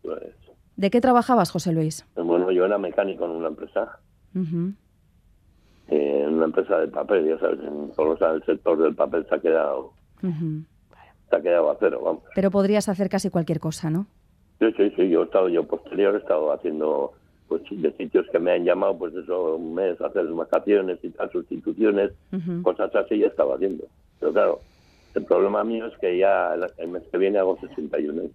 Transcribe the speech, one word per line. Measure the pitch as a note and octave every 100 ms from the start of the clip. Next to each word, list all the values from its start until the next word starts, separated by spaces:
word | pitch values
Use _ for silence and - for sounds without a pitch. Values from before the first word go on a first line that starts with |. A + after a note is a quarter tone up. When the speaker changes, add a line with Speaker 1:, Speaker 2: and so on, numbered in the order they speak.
Speaker 1:
Pues | - D#2+ - - - _ _ -
Speaker 2:
¿De | G3
qué | A#3+
trabajabas, | B3+ A#3+ A#3 B3 E3+
José | F3+ F3
Luis? | E3 D#3+ - - -
Speaker 1:
Bueno, | E2+ E2+ F2+
yo | F2+ F#2+
era | G2+
mecánico | F#2 E2+ G2 E2+
en | F2
una | E2 E2
empresa. | D2+ - - A2 - _ _ _ F#3
Speaker 2:
Ujú. | E3 E3+ F3+ G3+ _ _ _ _ _ _ _ _ _ _ -
Speaker 1:
Eh, | D2+ C#2+ C#2+ D2
en | D#2+
una | D#2
empresa | E2+ F2+ F2
de | D2+
papel, | - C#2+ G2 D#2
ya | D#2+
sabes, | E2+ C#2+
en | D2+ D2+ D2
Tolosa | - D#2 D#2+ E2+
el | D#2+ -
sector | D#2+ F2+ D#2+
del | D#2+ D2+
papel | C#2+ E2 D2+
se | D2+
ha |
quedado, | E2 D#2+ D2 C2+ C2+ - _ _
Speaker 2:
Ujú. | F#3+ D#3 E3 D#3 D#3+ _ _ - - _ _
Speaker 1:
se | E2
ha |
quedado | E2+ F2 D#2
a | -
cero, | G2 A#1+
vamos. | E2+ D#2+ -
Speaker 2:
Pero | - F#3+
podrías | G3+ G3 G#3 G3+
hacer | F#3 F#3+
casi | G3 G3
cualquier | F3 D#3+ D#3
cosa, | D#3+ - D#3
¿no? | E3 G3+ _ _ _ _ _
Speaker 1:
Sí, | A2 -
sí, | G2+ -
sí, | F#2
yo | E2
he | F2
estado, | G2 F#2
yo | E2+ E2+
posterior | E2+ - F#2+ G2 G2+
he |
estado | - D#2+ D2+
haciendo, | C#2+ E2+ D#2 D#2 C#2+ C#2+ - _ _ _
pues, | E2 -
de | - D#2 -
sitios | - - -
que | E2+
me | F2
han | F2+
llamado, | F2 F2+ G2 F#2
pues | F2
eso, | F2 E2+ F2+ E2 D#2+
un | D#2+ E2+
mes, | F#2+ E2+
hacer | D2+ G2 D#2+
vacaciones | E2 E2 E2+ G2+ G#2 F#2 F2
y | E2
tal, | - -
sustituciones, | F2+ E2 E2+ G#2+ G2+ A2 G2+ G2 - _
Speaker 2:
Ujú. | F#3+ E3+ F3
Speaker 1:
cosas | F3+ F3+ G3 G#3
así, | G3+ -
ya | -
estaba | - C#2 C2+
haciendo. | F#2+ E2 - _ _ _
Pero | D#2
claro, | G2+ F#2 D#2 - _ _ _ _ D#2+
el | -
problema | F2+ G2 G#2 A2
mío | A2+ A2+
es | -
que | F#2+ F2+
ya | F#2+ F#2 F2
el, | E2 F2+ -
el | E2+
mes | F2+ -
que | F2
viene | G2 G2+
hago | F#2+ F2+
sesenta | F#2 - D2+ D2
y | D2+
un | D#2+
años. | F2